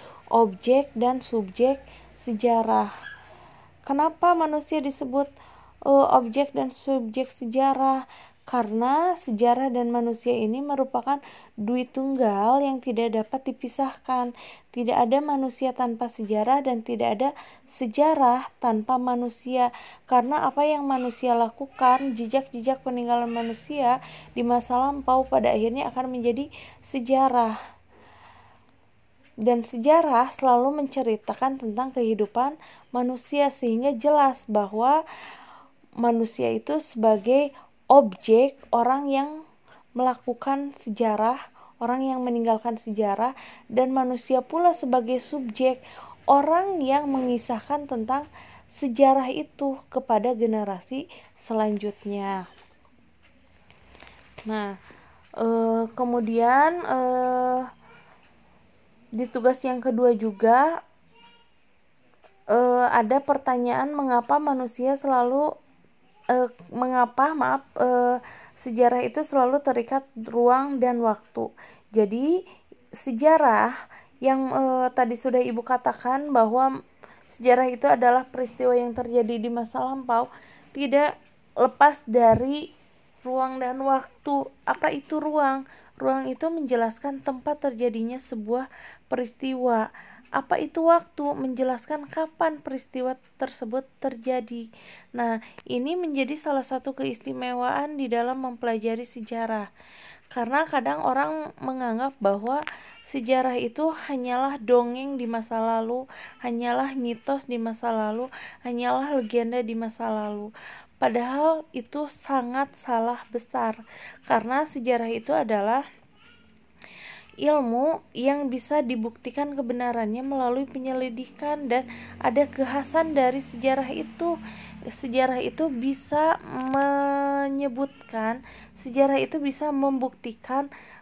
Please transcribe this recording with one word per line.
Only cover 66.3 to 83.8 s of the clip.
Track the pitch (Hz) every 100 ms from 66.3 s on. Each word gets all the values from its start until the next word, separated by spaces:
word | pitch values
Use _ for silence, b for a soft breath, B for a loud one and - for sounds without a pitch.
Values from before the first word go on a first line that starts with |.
| 247 247 - 175
mengapa, | 233 254 254 240 240 285 320
maaf, | 254 269 - -
eh, | 247 247 247 247 B B B -
sejarah | 254 226 240 247 247
itu | 262
selalu | 302 277 254 285
terikat | 285 240 233 269 269 226
ruang | 226 233 240 254 277 277
dan | 247 240
waktu. | 226 208 - - 226 - B B _
Jadi, | 220 208 226 285 359 - B _ - _
sejarah | - - 226 302 320 285 214 220 254 B B B _
yang, | 262 269 262
eh, | 254 262 254 254 247
tadi | 240
sudah | 233 262 247 247
Ibu | 233
katakan | 233 254 254 233 247 269 294
bahwa | 254 220 240 269 269 - _ B B _
sejarah | - 240 247 254
itu | 240 277
adalah | 269 247 254 254
peristiwa | 254 240 - 254
yang | 247 240 233
terjadi | 233 240 220 240
di | 233
masa | 233 226 254
lampau, | 254 269 247 233 254 B B B B
tidak | 269 277 277 294 - _ _ _
lepas | - 247 - 285 285 -
dari | 233 233 220 254 294 311 - _ _ _ _
ruang | 247 262 262 262
dan | 247 269